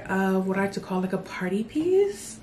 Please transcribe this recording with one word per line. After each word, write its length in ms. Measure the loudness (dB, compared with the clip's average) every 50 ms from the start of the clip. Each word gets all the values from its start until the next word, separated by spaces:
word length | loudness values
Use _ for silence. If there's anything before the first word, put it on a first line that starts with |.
| 0 0
of 380 | 0 2 2 4 2 2 2
what 120 | 0 0 0
I 40 |
like 100 | 0 0
to 80 | -2 -4
call, 200 | -4 -2 -2 -2
like, 120 | 0 0
a 60 | -2 -2
party 460 | -4 -6 -6 -4 -2 0 0 -2 -2
piece. 720 | -2 -2 0 2 4 6 6 4 4 0 -6 -10 -14 -14 -16